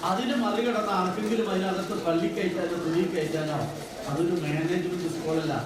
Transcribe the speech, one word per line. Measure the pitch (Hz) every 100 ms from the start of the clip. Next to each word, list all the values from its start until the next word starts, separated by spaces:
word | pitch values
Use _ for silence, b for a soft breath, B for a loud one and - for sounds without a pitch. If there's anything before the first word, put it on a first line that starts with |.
| 175
അതിനെ | 196 247 240
മറികടന്ന് | 214 208 240 220 185 190
ആർക്കെങ്കിലും | 185 208 214 220 202
അതിനകത്ത് | 190 190 175 - 196
പള്ളി | 165 165 170
കയറ്റാനോ | - 175 165 165 170
തുണി | 165 165 185
കയറ്റാനോ | 175 151 156 151 147 - - - - 139
അതൊരു | 151 175 175
മാനേജ്മെന്റ് | 151 156 170 180 180 180 160
സ്കൂളല്ല. | 151 160 160 151 -